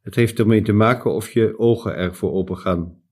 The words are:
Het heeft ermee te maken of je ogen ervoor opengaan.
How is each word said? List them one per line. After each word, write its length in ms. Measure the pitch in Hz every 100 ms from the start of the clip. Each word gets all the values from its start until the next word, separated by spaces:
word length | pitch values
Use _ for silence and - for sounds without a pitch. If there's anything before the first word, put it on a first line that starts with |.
Het 140 | -
heeft 240 | 107 117 -
ermee 240 | 110 110
te 100 | 110
maken 400 | 104 110 123 -
of 180 | 104 107
je 280 | - 110 -
ogen 360 | 117 113 104
ervoor 380 | - 90 87 95
opengaan. 720 | 92 90 92 - 87 85 - _